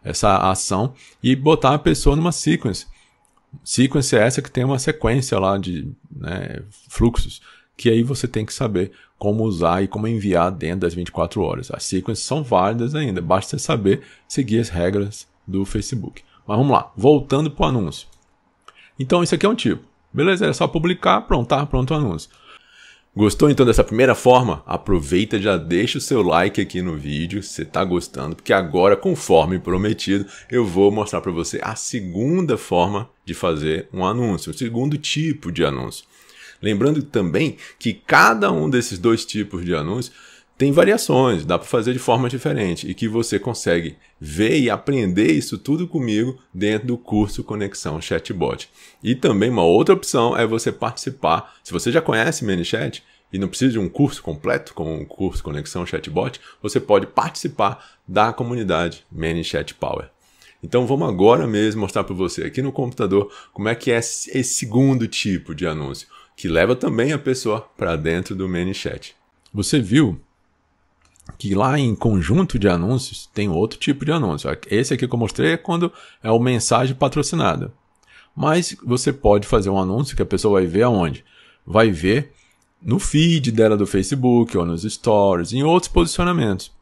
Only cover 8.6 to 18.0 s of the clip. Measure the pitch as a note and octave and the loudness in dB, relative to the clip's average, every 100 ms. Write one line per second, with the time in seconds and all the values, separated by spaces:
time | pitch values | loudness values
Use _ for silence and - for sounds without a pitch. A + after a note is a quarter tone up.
8.6 | B2+ F#2+ F#2+ - _ _ G2+ G#2+ A2 F2+ | -2 -2 -4 -8 _ _ -2 0 0 0
9.6 | E2 F2 F#2+ G#2 A2 A2+ G2+ F2 F2 F#2 | 0 2 0 -2 -4 -2 0 2 2 -2
10.6 | D#2+ F#2 F2 F2 E2+ - E2+ - E2 - | -6 -2 -2 -4 -8 -4 -4 -2 -4 -4
11.6 | B1 - - F#2+ - - - C#3+ C#3 G2+ | -8 -10 -4 -4 -4 -8 -4 -6 0 2
12.6 | F#2+ A#2 A#2 D3+ D3 F#2 E2+ F#2+ - C#3+ | 2 0 -4 -4 -4 -4 0 0 0 -8
13.6 | - D3 G2 G2+ - _ _ - B2+ A2 | -2 0 2 2 -2 _ _ -4 0 0
14.6 | A2+ E2+ F2 G2+ G2+ G#2+ - _ - F#2+ | 0 0 0 0 -4 -8 -20 _ -6 -4
15.6 | G2 G#2+ G#2 B2 - - _ _ - G#2+ | -4 -4 -6 -8 -8 -14 _ _ -4 0
16.6 | C#3 A2 - - A2 D3+ C3 C#3 D#3 D3 | 2 2 0 2 4 4 4 0 -2 -2
17.6 | E3 C3 F2+ - | -2 0 -4 -8